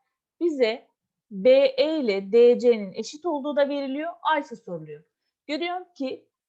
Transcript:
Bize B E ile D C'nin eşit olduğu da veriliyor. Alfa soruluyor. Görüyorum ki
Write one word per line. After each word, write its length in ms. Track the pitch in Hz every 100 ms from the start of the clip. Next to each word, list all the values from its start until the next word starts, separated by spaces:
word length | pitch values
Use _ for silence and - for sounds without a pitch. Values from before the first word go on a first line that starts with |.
| _ _ _ -
Bize 480 | 339 277 220 240 _ _ _ _ _
B 200 | 196 240
E 480 | 269 269 - 302 320
ile 320 | 240 196 196
D 280 | 233 240 226
C'nin 340 | 240 220 190
eşit 320 | 202 220 302 349
olduğu 300 | 294 294 285
da 140 | 277
veriliyor. 420 | 285 277 277 330 -
Alfa 340 | - 311 294 233
soruluyor. 480 | - 165 151 151 _ _ _ _ -
Görüyorum 400 | 302 349 359 359 -
ki 300 | 262 - _ _